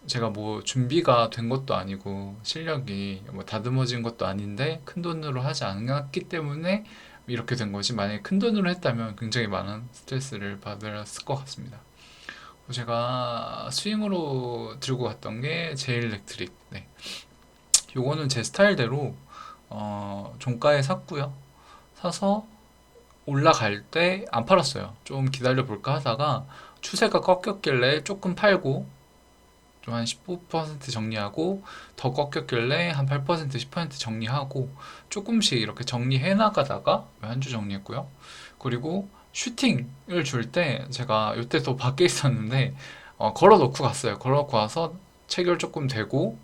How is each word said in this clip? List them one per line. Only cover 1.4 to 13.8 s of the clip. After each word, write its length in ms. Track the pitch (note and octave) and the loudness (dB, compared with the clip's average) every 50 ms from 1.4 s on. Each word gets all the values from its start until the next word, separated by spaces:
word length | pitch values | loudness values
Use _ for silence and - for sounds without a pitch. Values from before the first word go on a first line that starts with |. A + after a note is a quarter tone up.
| A2+ A#2 | -2 -2
것도 260 | C3 C3+ C3+ - G2+ | -2 -2 -2 -2 -2
아니고, 600 | F#2+ F#2 G2 G2 G2 - G2 G2 G2 G2 G2 G2+ G#2+ A2 | -2 -2 -4 -8 -8 -6 -8 -8 -6 -8 -10 -12 -12 -8
실력이 800 | - - D#3+ D#3+ E3 D#3 C#3+ B2+ G#2 G2+ G2 G2+ G2+ F#2+ F#2+ G2+ - - | -8 -6 -6 -4 -4 -4 -4 -4 -4 -4 -4 -4 -6 -6 -8 -10 -12 -12
뭐, 120 | G2 F#2+ | -12 -10
다듬어진 560 | - - A2 G#2 B2 B2+ C3 C3 A#2+ B2 A#2+ A2+ | -6 -6 -4 -2 0 2 2 2 0 0 -2 -4
것도 240 | A#2 A2+ - F#2+ | -4 -4 -2 -2
아닌데, 560 | F#2+ F#2+ G2+ G#2 G2+ G#2 G2+ C3 D3+ D#3+ D#3+ - | -2 -2 -2 -4 -6 -4 -4 -2 -2 -4 -6 -10
큰 160 | - - F3+ | -10 -8 -6
돈으로 400 | E3+ F3 E3 D#3+ D#3 D3+ C3+ B2+ | -4 -4 -4 -4 -4 -4 -4 -2
하지 240 | B2 D3 D#3 - C3 | -2 -2 -2 -2 -4
않았기 600 | G#2 F#2+ G2 A2 B2 C3+ C#3+ C#3 C#3 - F#3 F3+ | -4 -4 -4 -2 -2 -2 -2 -2 -4 -6 -6 -6
때문에 600 | - - E3+ D#3 D3 C#3+ D3+ E3 F3+ F#3+ G#3+ G#3+ - - - - - - - - | -4 -6 -4 -4 -4 -4 -4 -2 0 0 0 -2 -8 -18 -20 -20 -20 -20 -20 -8
이렇게 300 | - A#2+ A#2 A2+ - B2 | -6 -4 -4 -2 -2 -2
된 160 | A#2 A2 G2+ G2 | -2 -2 -4 -4
거지, 220 | G2+ G2+ - A#2+ | -2 -2 -2 -2
만약에 260 | G#2+ G2+ G2+ G#2 G#2 | 0 -2 -2 -2 -4
큰 180 | - - F#3+ G3 | -4 0 2 2
돈으로 300 | A3 A#3 G#3+ G#3 G3 F3 | 4 4 4 4 2 2
했다면 480 | F3+ F3+ - D3 A#2+ A2+ A2+ A2+ G#2 | 0 0 0 0 0 0 -2 -4 -6
굉장히 300 | G2+ A#2 A2 A2 B2 A#2 | -6 -6 -2 0 0 0
많은 420 | G#2 G2+ F#2 F#2 F#2+ G#2 G#2+ A#2+ B2 - | 0 -2 -2 -4 -4 -8 -8 -10 -14 -16
스트레스를 680 | - - - C3+ C3 C3 - A2+ G#2 G2+ G2+ G2+ G2+ | -20 -12 -6 -4 -4 -4 -4 -8 -8 -6 -6 -8 -8
받았을 640 | - G#2 G#2 G2+ G#2+ G#2+ G#2 G#2 G#2 - - - - | -10 -10 -10 -8 -8 -8 -8 -8 -10 -10 -12 -14 -6
것 120 | - C#3+ | -4 -4
같습니다. 420 | C3+ - - - - C3+ C3 - - - - _ - - - - - - - - - - - - _ _ - | -4 -4 -10 -12 -12 -12 -14 -14 -18 -20 -20 _ -20 -20 -20 -20 -18 -16 -16 -16 -16 -18 -20 -20 _ _ -10
제가 1000 | B2+ B2+ A#2+ A#2 A#2 A#2 A#2+ A#2+ B2+ B2+ B2 A#2+ A#2+ A2+ A2+ - - - - A2+ C3 | -8 -6 -4 -2 0 0 0 0 0 -2 -2 -2 -4 -4 -6 -6 -8 -8 -8 -6 -4
스윙으로 1040 | - | -4